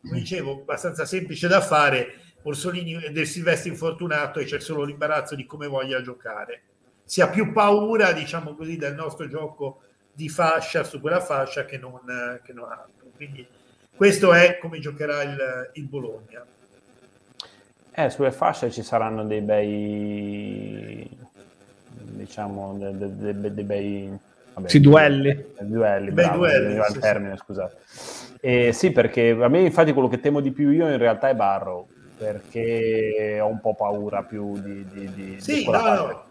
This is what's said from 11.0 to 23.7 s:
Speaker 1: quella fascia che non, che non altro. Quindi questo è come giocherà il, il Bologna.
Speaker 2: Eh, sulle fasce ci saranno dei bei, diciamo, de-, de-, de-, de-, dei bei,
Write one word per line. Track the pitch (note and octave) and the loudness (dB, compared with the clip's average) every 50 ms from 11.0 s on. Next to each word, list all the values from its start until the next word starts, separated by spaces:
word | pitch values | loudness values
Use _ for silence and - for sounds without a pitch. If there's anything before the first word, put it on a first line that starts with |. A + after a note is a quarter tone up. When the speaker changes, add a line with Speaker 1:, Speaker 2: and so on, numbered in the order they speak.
Speaker 1:
quella | - C#3 C3 C3 | -4 -2 -2 -2
fascia | - - D3+ C3+ C3+ C3 - D3 C3 | -2 -2 -4 -4 -4 -4 -6 -8 -8
che | - C#3 C3 | -8 -10 -14
non, | A#2+ B2+ B2+ B2 A#2+ B2 B2 B2 B2 A#2+ B2 A#2+ _ | -16 -16 -20 -20 _ -12 -10 -8 -8 -8 -10 -12 _
che | - B2+ | -20 -20
non | A#2+ A#2 A2+ | -18 -16 -16
altro. | A2+ - - - _ _ _ C3 _ _ | -16 -18 -18 -20 _ _ _ -20 _ _
Quindi | D3 C#3+ C#3 C3 B2 _ _ _ _ _ _ _ _ _ _ | -18 -16 -16 -18 -18 _ _ _ _ _ _ _ _ _ _
questo | - G3 G3+ G3 - G3 F#3 | 2 4 4 4 6 6 6
è | E3+ E3+ F3 F3 F3+ - | 8 8 8 6 6 2
come | - E3+ E3 D#3 | -8 -10 -12 -10
giocherà | C#3 D3+ C#3+ D3 D#3 D3 D3 D3 C#3+ | -10 -10 -8 -6 -6 -4 -4 -4 -4
il, | C#3+ C#3+ C#3 C3+ C3 B2+ B2+ B2+ C3 _ | -6 -4 -6 -6 -6 -6 -8 -10 -12 _
il | D#3 C#3+ B2+ | -14 -14 -10
Bologna. | C#3 C#3+ B2 A2+ A2 A2 A2 A2 A2+ A#2 A#2+ _ F#2 G2+ _ _ F#2+ _ _ G2+ G2+ B2 - G2 G2 _ _ _ _ _ - - _ _ _ _ _ _ _ _ | -10 -8 -10 -10 -12 -14 -18 -20 -20 -20 -20 _ _ _ _ _ _ _ _ _ _ _ -20 _ _ _ _ _ _ _ -20 -20 _ _ _ _ _ _ _ _
Speaker 2:
Eh, | - - - B2+ | -2 0 0 0
sulle | - - C#3 C3+ | 2 2 0 0
fasce | C3 - E3 F3+ D3+ - - A#2+ | 2 2 0 0 0 0 -4 -4
ci | A2+ - A2 | -4 -6 -8
saranno | - - A#2 A2 A2 A2 A2 G#2+ | -2 0 0 0 0 -4 -4 -4
dei | G#2+ G#2+ G#2+ | -4 -2 -2
bei, | G#2 G#2 G#2+ G#2 G#2 G#2 G#2 G#2 G#2 G#2 G#2 G#2 G#2 G#2 G#2 G#2 G#2 G2+ G2+ G#2 G#2 G2+ G#2 G#2 G#2 G#2 G#2 G#2+ G#2+ G#2+ G#2+ G#2+ A2 - - - - - _ G2 - _ _ _ G2+ G2+ _ _ _ _ | 0 2 2 2 2 0 -2 -4 -4 -4 -4 -4 -4 -6 -6 -6 -6 -8 -8 -8 -8 -10 -10 -10 -10 -10 -10 -12 -12 -12 -14 -14 -14 -16 -18 -20 -20 -20 _ -20 -20 _ _ _ -20 _ _ _ _ _
diciamo, | - A2+ G#2 G#2 G#2+ G#2 G2+ G2+ - - G#2 G2+ G2+ G2 G2 G2 G2 G2+ | -20 -20 -18 -16 -14 -14 -14 -14 -10 -10 -8 -8 -8 -8 -8 -8 -8 -8
de-, | G2 G2 G2 F#2+ | -8 -8 -6 -6
de-, | G#2 G2 G2 G2+ | -8 -8 -8 -6
de-, | G#2 G#2 G2+ G2+ | -6 -6 -6 -4
de-, | G#2 G#2 G2+ | -6 -6 -6
dei | G#2 G#2 | -6 -6
bei, | G2+ | -4